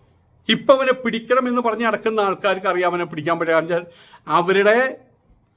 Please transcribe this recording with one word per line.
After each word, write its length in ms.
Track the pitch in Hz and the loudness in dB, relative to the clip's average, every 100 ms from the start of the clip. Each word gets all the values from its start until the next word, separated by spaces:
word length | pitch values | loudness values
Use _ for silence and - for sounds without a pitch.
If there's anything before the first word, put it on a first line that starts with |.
| _ _ _ _ - | _ _ _ _ -2
ഇപ്പം 200 | 226 - 262 | 0 4 4
അവനെ 160 | 262 254 | 2 0
പിടിക്കണം 420 | 233 220 226 254 247 | -2 -4 -2 0 0
എന്ന് 120 | 247 233 | -2 -2
പറഞ്ഞ് 200 | 214 233 | -2 -2
നടക്കുന്ന 380 | 214 226 220 196 | -2 -2 0 0
ആൾക്കാർക്ക് 420 | 180 202 190 196 | 0 -2 -2 -2
അറിയാം 180 | 180 180 | -2 0
അവനെ 160 | 175 170 | -2 -6
പിടിക്കാൻ 260 | 165 147 170 | -6 -4 -2
പറ്റില്ല. 180 | 165 160 | 0 0
കാരണം 100 | 160 | 0
വെച്ചാൽ 160 | 175 175 - - - - 160 | -4 -6 -14 -20 -16 -2 0
അവരുടെ 400 | 175 190 202 226 262 - _ _ _ _ _ | 2 2 4 2 0 -6 _ _ _ _ _